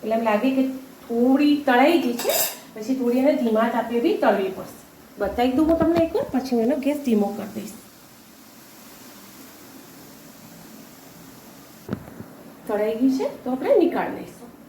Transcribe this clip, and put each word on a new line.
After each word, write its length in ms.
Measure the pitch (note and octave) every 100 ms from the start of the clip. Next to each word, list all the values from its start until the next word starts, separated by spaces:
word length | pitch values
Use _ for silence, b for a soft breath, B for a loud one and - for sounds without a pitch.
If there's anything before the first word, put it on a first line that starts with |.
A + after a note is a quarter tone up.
એટલે 120 | G#3+ A3+
એમ 60 | A3+
લાગે 200 | G#3 C4 C4+
કે 40 | C4 - - - -
થોડી 480 | A#3 B3 C#4 D4 C#4+ -
તળાઈ 320 | B3 C#4+ E4+
ગઈ 120 | B3+ A#3+
છે, 100 | - E5 - - -
પછી 220 | A3 G#3+ C4
થોડી 240 | A#3+ B3
એને 80 | C4+ -
ધીમા 260 | A#3 G#3+ A#3
તાપે 260 | A#3+ - A#3
બી 120 | E4 G#4+
તળવી 300 | A#3 G3 F#3+ -
પડશે. 220 | - - - - - -
બતાવી 380 | G3 - B3 B3+
દઉં 100 | D#4
હું 80 | E4
તમને 220 | D#4+ E4+
એકવાર, 220 | E4 G#4 C#5+
પછી 220 | C4 - A#3+
હું 80 | A3+
એનો 80 | D4 C4
ગેસ 120 | D4 C4
ધીમો 200 | G#3 G3 -
કરી 120 | - A2
દઈશ. 180 | - - - - - - - - - - - - - - - - - - - - - - - - - - - - - - - - C4+ - - - - - - - - - - - - - - - - - -
તળાઈ 280 | G3+ G#3+ A3+
ગઈ 100 | C4 C4
છે, 80 | C5+ -
તો 80 | B3+
આપણે 260 | C4 F#4+ B4+
નીકાળી 340 | D#4+ - F3 -
લઈશું. 280 | - - - -